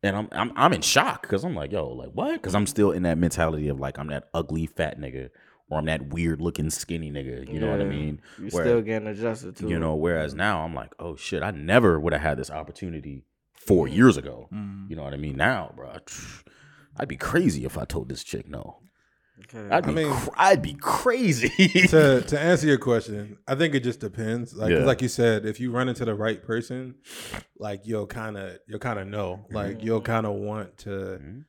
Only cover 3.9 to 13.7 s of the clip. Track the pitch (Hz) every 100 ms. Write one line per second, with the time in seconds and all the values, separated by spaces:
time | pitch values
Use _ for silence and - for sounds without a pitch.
3.9 | 67 73 71 - 82 76 80 82 - 80
4.9 | - 71 65 65 _ _ _ _ 78 78
5.9 | 78 69 80 82 76 82 78 78 - -
6.9 | 85 78 71 65 62 65 76 110 101 101
7.9 | 71 76 76 - - 98 87 85 117 107
8.9 | 110 107 104 117 113 92 - - 85 80
9.9 | 78 82 85 78 71 101 92 80 76 57
10.9 | - 85 76 - 87 85 85 76 110 113
11.9 | 82 80 76 78 69 65 73 78 - 95
12.9 | 82 73 69 - _ _ _ -